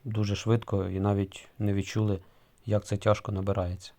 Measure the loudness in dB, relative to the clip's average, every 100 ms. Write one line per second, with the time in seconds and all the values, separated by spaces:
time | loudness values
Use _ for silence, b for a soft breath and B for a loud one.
0 | -4 -2 0 -2 2 0 2 -2 -2 0
1 | 2 2 0 -6 -20 -4 0 0 0 0
2 | 0 0 b b b b -2 -2 0 0
3 | 2 2 0 -2 0 0 -2 -4 -12